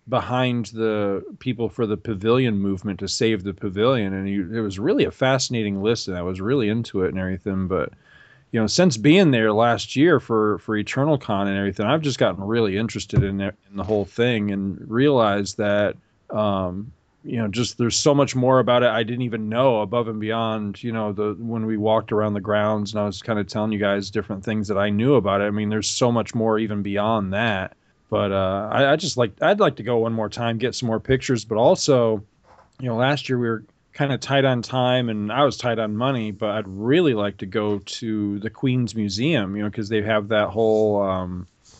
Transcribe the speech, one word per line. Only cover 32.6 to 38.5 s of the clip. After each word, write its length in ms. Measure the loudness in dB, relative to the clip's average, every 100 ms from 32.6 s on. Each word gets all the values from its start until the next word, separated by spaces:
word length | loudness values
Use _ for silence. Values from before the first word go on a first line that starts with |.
| _ -10
you 60 | -4
know, 100 | 0
last 320 | 0 0 -2
year 100 | -2
we 80 | 0
were 160 | -4 -8 _ _
kinda 240 | -4 -2 -2
tight 260 | 0 2
on 180 | 4 2
time 460 | -2 -2 2 2 0
and 240 | -2 -2
I 140 | 2 2
was 100 | 2
tight 240 | -2 -2
on 160 | -2 -2
money, 360 | -2 -2 -4
but 180 | -4 -4
I'd 180 | -4 -6
really 460 | -4 2 4 4
like 240 | 2 -2 -4
to 80 | -6
go 340 | -2 -2 -2
to 600 | -6 -10 -6 -2 -2 -4
the 100 |
Queens 460 | -8